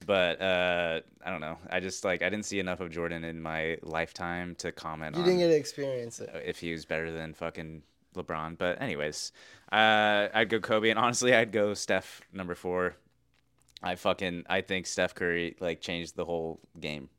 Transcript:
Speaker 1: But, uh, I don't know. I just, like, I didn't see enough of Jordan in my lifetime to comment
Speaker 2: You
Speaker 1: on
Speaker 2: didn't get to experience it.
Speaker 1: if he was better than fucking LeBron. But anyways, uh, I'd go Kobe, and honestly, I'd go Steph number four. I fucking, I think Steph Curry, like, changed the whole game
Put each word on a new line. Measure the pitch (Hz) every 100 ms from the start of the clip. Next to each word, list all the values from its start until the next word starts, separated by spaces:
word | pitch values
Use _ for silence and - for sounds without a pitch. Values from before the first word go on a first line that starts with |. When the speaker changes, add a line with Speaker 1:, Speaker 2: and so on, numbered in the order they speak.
| 82
Speaker 1:
But, | 98 87 80
uh, | 95 90 90 87 85 82 - _
I | -
don't | 87
know. | 78 80 -
I | 92
just, | 92 -
like, | 98 87
I | 90
didn't | 104 101
see | 101
enough | 90 90
of | 87
Jordan | 80 85 82
in | 82 82
my | 80 80 80 80
lifetime | - 80 82 - 87 87 90 85
to | 87
comment | - 80 80 78
Speaker 2:
You | 156
Speaker 1:
on | 175
Speaker 2:
didn't | 180
get | 170
to | 151
experience | 135 - 139 127 117 -
it. | - 80
Speaker 1:
if | 80 -
he | 85
was | 82 80
better | 80 82
than | 80 80
fucking | 76 82 87 80 80 - _ _ 92
LeBron. | 82 80 80 82
But | 90 -
anyways, | 131 73 76 - - - - - -
uh, | 104 110 107 107 104 101
I'd | 110 110
go | 113
Kobe, | - 110 113
and | 110
honestly, | 120 117 123
I'd | 120 117
go | 107 104
Steph | 101 - 95 - - -
number | 95 90
four. | 87 92 90 90 - _ _ _ _ _ _ _ -
I | 87
fucking, | 90 101 87 92 87 -
I | 95
think | - 95 87
Steph | - 90
Curry, | - 87 85 85 -
like, | 87 82
changed | - 85 82 -
the |
whole | 82 85 80 80 _ 82
game | 78 76 67